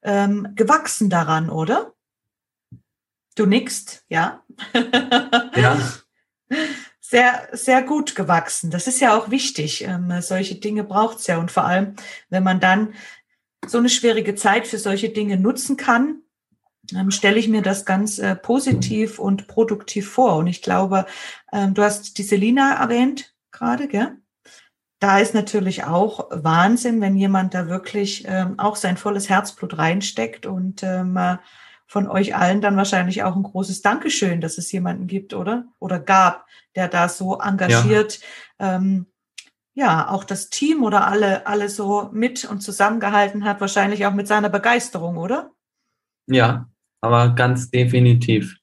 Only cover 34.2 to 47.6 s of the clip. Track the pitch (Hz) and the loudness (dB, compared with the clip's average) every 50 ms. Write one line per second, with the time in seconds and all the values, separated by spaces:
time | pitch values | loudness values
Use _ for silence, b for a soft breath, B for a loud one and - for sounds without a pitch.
34.2 | - 185 175 170 165 165 - - 170 - - 190 180 175 175 190 185 180 185 196 | 0 0 0 -2 -4 -6 -6 -8 -10 -6 -6 -4 -4 -4 -4 -6 -6 -6 -6 -8
35.2 | 196 196 - 202 180 180 226 247 240 - _ _ - 185 185 175 - - 196 190 | -8 -8 -8 -6 -4 -4 -4 -4 -6 -10 _ _ -8 -6 -6 -6 0 4 4 6
36.2 | 190 180 175 - b b b b b b _ 190 185 175 180 180 175 175 - - | 6 4 2 -2 b b b b b b _ -4 -4 -2 0 0 0 0 -2 -6
37.2 | 196 185 190 - - 208 196 190 185 180 - 117 120 - 214 214 214 214 - - | -6 -6 -6 -4 -4 -4 -2 -2 2 4 4 4 4 4 4 4 2 0 -4 -14
38.2 | B B B B B B B _ 202 190 185 185 190 196 190 190 180 _ _ _ | B B B B B B B _ -4 -2 -2 0 0 0 0 0 -2 _ _ _
39.2 | _ _ _ - - _ _ _ _ _ _ - 277 226 170 160 - - 196 190 | _ _ _ -20 -20 _ _ _ _ _ _ 0 2 2 2 2 0 -2 -4 -6
40.2 | 196 - 196 190 - - - - - 294 320 311 254 214 208 202 190 - 196 208 | -4 -6 -8 -8 -8 -10 -6 -4 0 0 2 2 2 2 4 4 2 4 2 2
41.2 | 214 196 190 190 - 208 208 208 202 202 202 - 208 196 202 208 202 202 - 214 | 2 2 2 0 -2 -4 -2 -2 -2 -4 -6 -6 -4 -2 -2 -2 -2 -4 -4 -2
42.2 | 226 254 254 254 - - 214 196 202 - 196 - 202 208 220 233 208 202 208 208 | -2 -2 -2 -4 -10 -8 -8 -10 -8 -10 -2 0 2 2 2 0 -2 0 2 2
43.2 | 202 196 202 208 202 208 202 202 196 196 - 202 196 196 208 208 202 202 202 202 | 2 2 0 -4 -2 -2 -2 -2 -2 -2 2 2 2 2 0 0 0 0 0 0
44.2 | 202 202 208 202 202 208 175 202 202 226 240 240 240 - - 190 165 170 175 165 | 0 2 0 2 2 0 -2 0 2 4 2 2 0 -4 -8 -6 -6 -6 -6 -6
45.2 | 165 185 247 302 - - _ _ _ _ _ _ _ _ _ _ _ _ _ _ | -4 -4 -4 -4 -4 -8 _ _ _ _ _ _ _ _ _ _ _ _ _ _
46.2 | _ - 131 131 117 113 123 120 - - _ _ _ _ _ _ - 113 120 120 | _ 2 4 4 6 4 4 0 -6 -10 _ _ _ _ _ _ 0 2 4 6
47.2 | 120 120 120 123 123 123 127 127 | 6 4 4 4 4 2 2 0